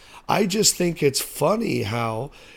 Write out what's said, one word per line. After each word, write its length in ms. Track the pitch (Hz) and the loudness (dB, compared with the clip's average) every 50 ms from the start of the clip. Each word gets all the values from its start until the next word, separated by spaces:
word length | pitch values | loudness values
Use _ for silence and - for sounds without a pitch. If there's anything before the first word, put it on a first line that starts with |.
| - - - - - - | -20 -20 -20 -10 -2 0
I 180 | - 175 220 | 2 2 2
just 280 | 180 185 220 190 - - | 2 2 2 2 2 0
think 260 | - 180 175 160 - | 0 0 -2 0 2
it's 200 | 151 139 - - | 2 2 2 0
funny 640 | - - - - 143 165 208 233 226 - 120 120 110 | -2 -6 -4 0 2 2 2 2 0 -2 -2 -2 -2
how 480 | 101 113 117 117 113 110 113 131 151 - - - - - | -2 -2 -2 -2 -2 -4 -4 -6 -8 -12 -16 -20 -20 -20